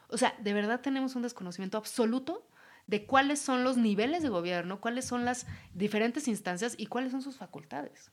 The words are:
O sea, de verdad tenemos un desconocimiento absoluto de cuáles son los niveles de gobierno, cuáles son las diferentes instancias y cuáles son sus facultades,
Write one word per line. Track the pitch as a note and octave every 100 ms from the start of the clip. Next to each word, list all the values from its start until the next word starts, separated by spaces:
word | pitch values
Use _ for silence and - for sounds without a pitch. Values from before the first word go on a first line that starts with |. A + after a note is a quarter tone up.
| -
O | A#3
sea, | A#3+ -
de | G#3
verdad | G#3 G#3 B3+
tenemos | C#4 C4+ C4 C4
un |
desconocimiento | A#3+ - F#3 F3 F#3+ A3
absoluto | G#3+ - A3+ B3+ C4 G4+ - - - - -
de | G#3 -
cuáles | C4 C#4 C#4+
son | - B3+
los | B3+ B3
niveles | A3+ G3 A#3+ F4
de | D4
gobierno, | F3+ E3+ F3 F3 G3
cuáles | A#3 A#3+ B3+
son | B3 A#3+
las | B3 - - -
diferentes | F3 G3+ G#3+ A#3 D4 C#4+
instancias | G#3 F#3 F3+ A#3 A3+
y | G#3+
cuáles | A#3+ C4
son | C4
sus | C4+ B3+
facultades, | F#3 - - C#3 - - -